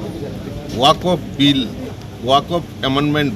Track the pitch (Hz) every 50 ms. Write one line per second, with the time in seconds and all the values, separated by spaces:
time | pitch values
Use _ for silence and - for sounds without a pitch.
0 | - - - - 143 - - - - - - - - - - 113 131 151 156 -
1 | - 180 180 - - 95 - 139 139 143 139 135 117 101 - - - - - -
2 | - - - - 113 127 135 143 - 175 175 170 - - - 98 120 131 135 143
3 | 147 147 147 151 147 135 101